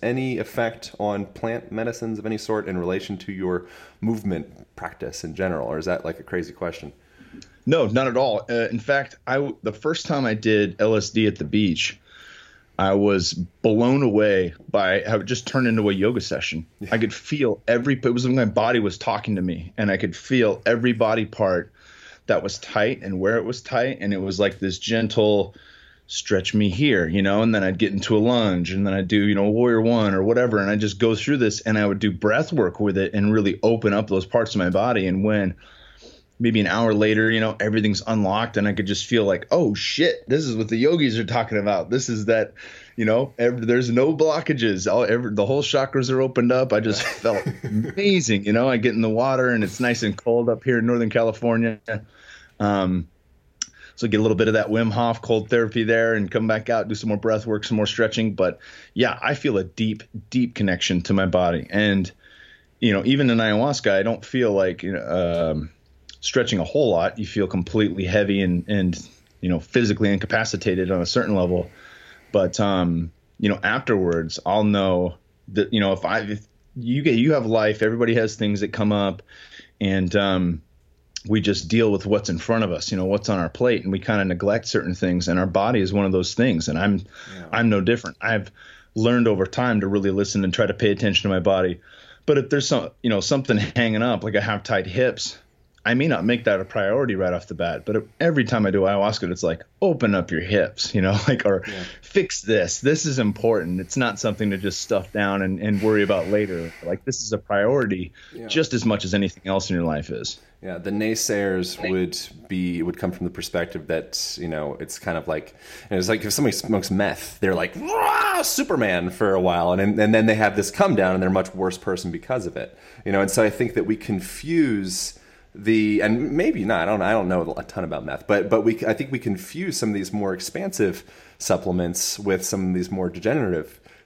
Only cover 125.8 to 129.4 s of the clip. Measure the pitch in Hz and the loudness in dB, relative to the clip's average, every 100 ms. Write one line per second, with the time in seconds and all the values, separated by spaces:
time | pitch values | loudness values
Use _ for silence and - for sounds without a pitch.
125.8 | 107 107 107 117 147 147 233 - 101 95 | 4 4 2 2 0 0 0 0 0 0
126.8 | 87 107 92 110 90 90 80 - - - | 2 0 2 2 2 0 -2 -6 -8 -8
127.8 | 82 73 73 67 - 101 - 110 110 113 | -6 -6 -8 -8 0 0 2 2 2 0
128.8 | - 107 135 131 117 95 | 0 -2 -4 -6 -4 -6